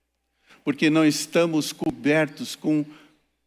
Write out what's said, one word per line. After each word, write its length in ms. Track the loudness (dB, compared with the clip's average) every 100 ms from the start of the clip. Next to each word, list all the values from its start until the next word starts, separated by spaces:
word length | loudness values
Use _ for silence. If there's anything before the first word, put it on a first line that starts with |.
| _ _ _ _ _ -8
porque 260 | -6 0 2
não 140 | 4
estamos 680 | 4 2 -2 0 2 0 -4
cobertos 840 | -6 -8 -4 0 0 0 -4 -12 -6
com 300 | -2 -2 -2 -12 -20 _ _ _